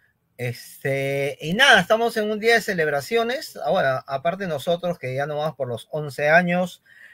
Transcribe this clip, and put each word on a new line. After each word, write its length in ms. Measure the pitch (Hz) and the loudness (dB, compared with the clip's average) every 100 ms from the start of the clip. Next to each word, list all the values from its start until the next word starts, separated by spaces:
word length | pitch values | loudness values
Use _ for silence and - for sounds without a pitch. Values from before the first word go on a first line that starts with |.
| _ _ _ - | _ _ _ -8
Este, 1000 | 123 120 - - 143 135 135 139 139 - | -6 -6 -14 -8 -4 -2 -2 -2 -4 -6
y 140 | 156 | -4
nada, 260 | 208 277 214 | 4 6 6
estamos 360 | 170 226 233 226 | 6 2 2 0
en 120 | 208 | -2
un 120 | 214 | 0
día 140 | 226 | 2
de 60 | 233 | 2
celebraciones. 960 | - 180 151 143 - 233 233 277 - - | 2 -2 0 0 -2 -2 0 -4 -8 -6
Ahora, 460 | 143 185 135 131 | 0 2 2 -2
aparte 440 | - 139 170 190 190 | -4 -4 -4 -4 -6
nosotros, 500 | 143 180 175 175 170 | -4 -2 -2 -2 -6
que 160 | 127 | -6
ya 120 | 131 151 | -4 -4
no 100 | 147 | -4
vamos 180 | 156 | -4
por 140 | - 123 | -4 -6
los 180 | 117 - | -6 -8
once 360 | 156 147 131 147 | -8 -8 -2 4
años, 540 | 165 175 180 180 - _ _ - | 4 4 0 -2 -8 _ _ -20